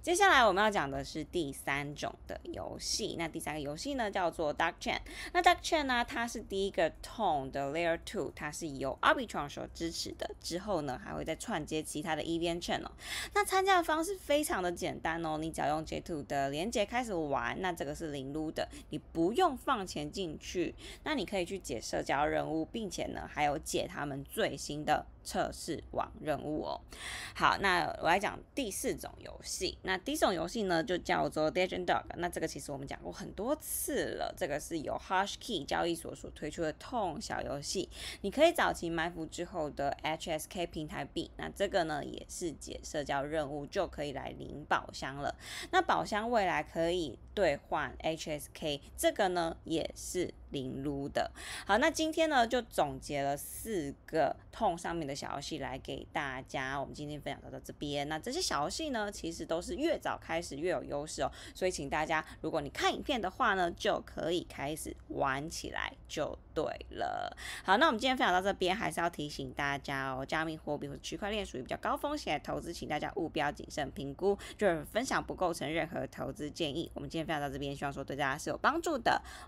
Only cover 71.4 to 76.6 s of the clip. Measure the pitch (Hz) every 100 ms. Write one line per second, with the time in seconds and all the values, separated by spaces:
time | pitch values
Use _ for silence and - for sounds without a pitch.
71.4 | 190 120 120 151 - 175 294 202 - 151
72.4 | - 147 165 170 - 151 151 - 160 -
73.4 | 147 - - - 139 - 139 135 190 196
74.4 | - - 202 165 143 214 254 185 151 143
75.4 | 180 165 135 160 156 - 131 - 131 135
76.4 | 147 -